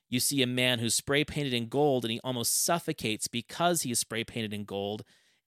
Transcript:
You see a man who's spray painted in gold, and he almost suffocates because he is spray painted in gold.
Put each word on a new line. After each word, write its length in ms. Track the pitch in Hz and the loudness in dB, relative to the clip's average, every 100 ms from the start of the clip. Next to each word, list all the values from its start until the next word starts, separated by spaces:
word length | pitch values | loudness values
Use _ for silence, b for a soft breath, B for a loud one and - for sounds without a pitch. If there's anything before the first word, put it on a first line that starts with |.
| _ | _
You 120 | 123 | 0
see 220 | - 143 | 2 2
a 40 | 123 | 2
man 320 | 123 127 120 | 4 2 2
who's 160 | 117 | 2
spray 300 | - - 139 | 0 2 0
painted 280 | 151 151 143 | 0 -2 -2
in 160 | 120 113 | -2 0
gold, 360 | 135 147 127 | 2 4 4
and 80 | 117 | 0
he 80 | 113 | -4
almost 400 | 127 123 117 - | -4 -2 0 0
suffocates 600 | - 170 - 156 113 107 - | 2 0 -2 -4 -2 -2 -4
because 560 | 120 - - 170 170 | -6 -6 0 2 2
he 80 | 135 | 0
is 80 | 117 | -2
spray 240 | - 113 | -2 -4
painted 300 | 113 120 107 | -4 -4 -4
in 120 | 104 | -6
gold. 380 | 101 98 101 104 b b b b | -6 -4 -4 -4 b b b b